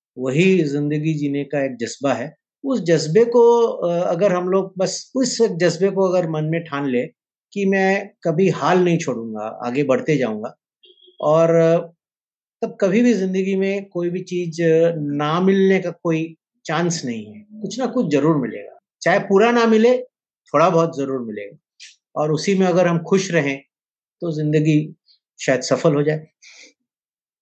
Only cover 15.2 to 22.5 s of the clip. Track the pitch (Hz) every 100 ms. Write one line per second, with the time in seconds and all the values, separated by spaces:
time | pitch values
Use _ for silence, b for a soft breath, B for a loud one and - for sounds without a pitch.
15.2 | 147 170 185 196 190 190 170 170 175 160
16.2 | 165 160 _ _ - 156 175 170 127 113
17.2 | 107 104 - - 190 226 254 254 185 143
18.2 | 156 147 113 104 - - _ _ 165 196
19.2 | 196 196 233 240 233 220 233 254 254 _
20.2 | _ _ _ 147 175 165 165 135 135 135
21.2 | 117 104 101 - _ _ B _ _ 147
22.2 | 156 151 202